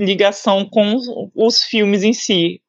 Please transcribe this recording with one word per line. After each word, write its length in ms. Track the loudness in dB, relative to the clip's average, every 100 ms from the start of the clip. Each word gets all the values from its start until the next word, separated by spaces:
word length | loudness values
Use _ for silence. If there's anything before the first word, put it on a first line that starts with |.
ligação 640 | -2 2 2 0 0 0
com 300 | 0 0 0
os, 120 | 0 -4 -10 -10 0
os 260 | 0 2
filmes 400 | 0 0 0 2
em 120 | 0
si, 480 | -2 0 0 0 -4